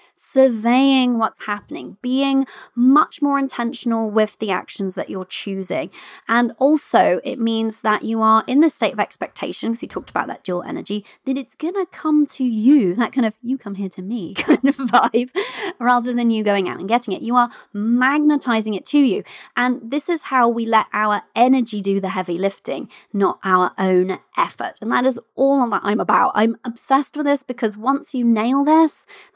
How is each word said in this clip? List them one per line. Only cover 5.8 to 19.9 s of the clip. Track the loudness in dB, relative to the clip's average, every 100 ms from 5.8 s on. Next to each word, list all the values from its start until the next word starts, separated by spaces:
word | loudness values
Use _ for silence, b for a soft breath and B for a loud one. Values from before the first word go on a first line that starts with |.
| -6 B B B B
And | 0 0 2
also, | 2 2 2 2 4 2
it | -2 -4
means | -2 0 -2 -2
that | -2 -2
you | -2 0
are | 2 2 2
in | 2
this | 4
state | 2 -2
of | -2
expectation, | -4 -6 -10 -8 -8 -6 -6
'cause | -6
we | -8
talked | -10 -8
about | -6 -6
that | -8
dual | -6 -6
energy, | -6 -10 -6 -8 -10 b -6
that | -6
it's | -6
gonna | -8 -6 -4 -6
come | -4 0 2 2
to | 0
you, | -2 2 4 6 4 0
that | -2
kind | 0 -2
of | -2
"you | -6 -6
come | -6 -8
here | -8
to | -8
me" | -8 -8 -8
<laughs> |
kind | -4 0 2
of | 2 -2
vibe, | 0 2 2 0 -2 -4 -6 B -10 B
rather | 0 0 0
than | 0 0
you | 0
going | 0 0 -2
out | -6
and | -2
getting | -2 -2
it. | -6
You | 0 2
are | 0 B B
magnetizing | -6 0 2 2 2 2 2 0 -2 -2
it | -6 0
to | 2
you. | 2 2 -6 B B -4
And | -2 -2 -4